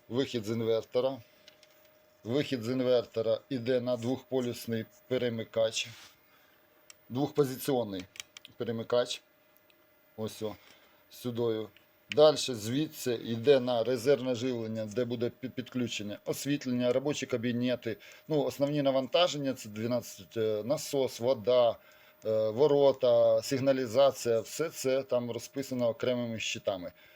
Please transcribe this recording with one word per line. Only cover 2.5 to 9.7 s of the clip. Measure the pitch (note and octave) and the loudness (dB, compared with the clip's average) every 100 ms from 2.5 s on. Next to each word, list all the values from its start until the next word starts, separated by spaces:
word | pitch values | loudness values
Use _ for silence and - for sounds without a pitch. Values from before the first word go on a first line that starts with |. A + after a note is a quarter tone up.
| B2+ | -4
з | A2 | -4
інвертора | C3 B2+ B2 A2+ A2+ A2+ A2 - | -2 2 2 0 -4 -2 -2 -2
іде | C3+ A#2 B2+ | -6 0 0
на | A#2+ B2 | 0 -2
двохполюсний | A#2 C3 - C3 B2 A2+ - A2+ A2 _ _ | -2 -4 -2 -2 -2 -6 -4 -6 -6 _ _
перемикач. | B2+ A#2+ A2+ A2 A2+ A2+ A2+ A#2 A2 - _ _ _ _ _ _ _ _ - _ | -2 -2 -4 -4 0 0 0 -6 -10 -20 _ _ _ _ _ _ _ _ -20 _
Двохпозиційний | A#2+ C#3+ - C#3 B2+ - C3 A2 F#2+ - - - - - - | -2 -2 2 0 0 -2 0 -2 -6 -10 -16 -20 -20 -20 -8
перемикач. | A2+ A2+ A2 B2 A#2 - _ _ _ _ _ | -6 -6 0 0 0 -6 _ _ _ _ _